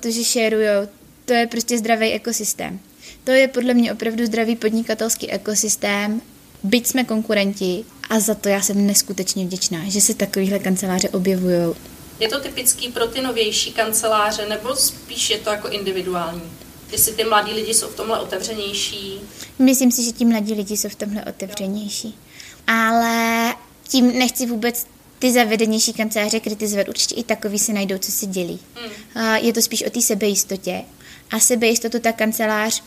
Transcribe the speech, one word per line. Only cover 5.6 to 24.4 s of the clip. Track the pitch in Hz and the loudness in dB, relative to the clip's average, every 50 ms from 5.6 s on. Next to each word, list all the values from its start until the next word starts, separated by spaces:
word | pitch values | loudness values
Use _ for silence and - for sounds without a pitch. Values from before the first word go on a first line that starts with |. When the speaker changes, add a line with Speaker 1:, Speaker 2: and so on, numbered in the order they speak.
| - 214 - - - 208 202 202 208 208 214 233 - - - - - - - - | 0 0 -2 -2 0 0 0 0 0 -2 -2 -4 -6 -10 -20 -20 -20 -20 -16 -6
Speaker 1:
byť | - 196 220 240 233 | 0 2 2 2 2
jsme | - - 262 247 | 2 0 0 0
konkurenti, | - 220 220 220 220 214 202 196 196 202 202 196 185 180 180 226 - - - - - | 0 0 -2 0 2 2 2 2 0 0 -2 -2 -2 -2 -2 -6 -10 -14 -16 -6 0
a | 226 220 | 0 0
za | 196 202 214 | 2 2 -2
to | 208 - 202 | 0 0 0
já | 196 196 | 2 2
jsem | 196 - 202 202 202 | 2 0 2 2 2
neskutečně | 202 202 - - - 196 180 185 185 - 196 185 | 4 4 2 0 0 -4 -4 -4 -4 -2 -2 -4
vděčná, | 175 185 185 - - 185 160 170 202 | -4 -4 -4 -4 -2 -2 -4 -4 -2
že | 190 208 | 0 2
se | 202 - 220 | 2 2 2
takovýhle | - 202 196 - 196 190 190 202 196 | 0 -2 -2 0 0 0 0 0 0
kanceláře | 202 190 190 185 202 190 180 190 196 196 | 2 0 0 0 0 0 0 0 0 0
objevujou. | - 196 180 190 190 185 185 180 175 175 170 165 - - - - - - - - - - | 0 0 2 2 2 2 2 2 2 2 2 0 -2 -6 -12 -20 -20 -20 -20 -20 -6 -4
Speaker 2:
Je | 220 220 | -2 -2
to | 269 285 | -2 -4
typický | 269 - 285 262 254 - - - 254 247 | -6 -6 -8 -2 0 0 0 0 -4 -8
pro | - 220 233 | -2 -2 -2
ty | 233 226 262 | -2 -2 -4
novější | 262 262 233 226 220 214 208 - - - | -4 -2 0 0 0 0 0 -2 -2 -2
kanceláře, | - - 220 220 220 - - 220 220 214 208 214 220 220 208 208 | -2 -2 -2 0 0 0 0 2 2 4 2 2 0 -2 -4 -4
nebo | 214 208 - 240 277 | -4 -4 -4 -4 -2
spíš | 277 - - - - - - 240 - - - | 0 0 0 -2 -6 -14 -12 -6 -4 0 0
je | 214 - | 0 0
to | - 220 | 0 -2
jako | 208 208 - - | -2 -2 -4 -6
individuální? | - 202 196 190 190 185 175 185 180 175 170 165 175 175 165 165 - - - - - - - - | -6 -4 -4 -2 -2 -2 -4 -2 -2 -2 -4 -4 -6 -8 -10 -12 -16 -18 -20 -20 -20 -20 -14 -8
Jestli | 214 214 - 220 | 0 0 0 2
ty | 220 226 220 | 2 0 0
mladí | 220 220 208 208 214 | 4 4 2 2 2
lidi | 220 220 220 208 226 | -4 -4 -2 0 0
jsou | - - - | 0 0 -2
v | - | -6
tomhle | - 214 220 226 - | -8 -4 -2 -2 -2
otevřenější? | - - 196 190 - - 220 214 202 202 202 202 - - 214 202 196 196 196 196 202 - - - - - - - | -2 -4 -6 -6 -6 -6 -6 -6 -6 -6 -4 -4 -6 -6 -6 -8 -10 -10 -10 -12 -14 -16 -16 -18 -18 -18 2 6
Speaker 1:
Myslím | 262 262 262 254 269 247 | 6 6 6 6 6 4
si, | 233 247 233 | 4 4 -2
že | 240 | -2
ti | 226 - 247 | -2 2 4
mladí | 233 226 220 208 214 220 | 4 4 4 2 -2 -2
lidi | 208 202 196 208 | -2 -2 -2 -4
jsou | 208 - 208 | -4 -4 -6
v | 202 | -6
tomhle | - 220 208 208 214 - | -6 -6 -4 -4 -6 -6
otevřenější. | - 202 - 196 190 - - 196 190 196 214 208 202 - - - 220 214 - - - - - - - - - - | -8 -8 -8 -10 -10 -8 -6 -4 -4 -4 -4 -6 -6 -8 -8 -8 -10 -12 -14 -20 -20 -20 -20 -20 -20 -20 -6 -2
Ale | - 226 226 226 220 226 233 233 233 226 233 226 226 226 226 233 233 247 - - - - - - - | 0 2 2 2 4 4 4 2 2 2 2 2 2 2 2 2 0 -2 -4 -12 -20 -20 -20 -8 0
tím | - 262 240 247 233 254 | 4 6 6 6 6 4
nechci | 254 240 - - | 2 0 0 -2